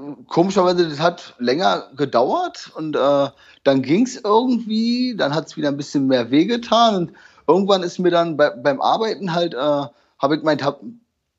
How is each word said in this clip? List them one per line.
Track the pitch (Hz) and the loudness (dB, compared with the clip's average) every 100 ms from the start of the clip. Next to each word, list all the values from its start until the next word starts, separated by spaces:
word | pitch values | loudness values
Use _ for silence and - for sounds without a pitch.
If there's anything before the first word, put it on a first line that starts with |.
| 143 143 - | -16 -16 -6
komischerweise, | - 190 202 180 180 170 | 0 0 2 2 2 0
das | 143 | 2
hat | 170 170 - - | -2 -2 -14 -6
länger | 123 143 196 175 - - | -2 0 0 -2 -6 -6
gedauert | 107 120 139 302 349 - - - | -2 0 0 0 -4 -8 -18 -10
und, | 156 139 | -6 0
äh, | 135 143 139 - _ _ | 2 2 0 -6 _ _
dann | 139 135 | 0 2
ging's | 127 175 247 - | 2 2 0 -2
irgendwie, | 208 220 254 240 214 220 233 240 254 214 | 0 2 2 -2 -2 -2 -2 -2 -2 -2
dann | 143 151 | -2 -2
hat's | 147 - | -4 -4
wieder | 147 | -4
ein | 139 | -4
bisschen | 143 147 135 | -4 -2 2
mehr | 127 117 | 2 2
wehgetan | 139 185 233 - 220 233 196 | 2 2 0 0 2 4 2
und | 170 - - _ - | -4 -8 -20 _ 0
irgendwann | 175 196 196 | 2 4 2
ist | 175 - | 0 0
mir | 180 | 2
dann | 170 170 147 | 2 0 2
bei, | 147 | 0
beim | 120 139 131 | 0 -2 0
Arbeiten | 113 156 220 135 170 | 0 0 -2 -4 -4
halt, | 170 175 | -2 -2
äh, | 120 | -2
hab | 147 147 139 _ _ - 139 | -2 -2 -4 _ _ -4 -2
ich | 151 | 0
mein, | 156 147 | 0 0
hab, | 135 139 107 - _ _ _ | -2 -6 -12 -20 _ _ _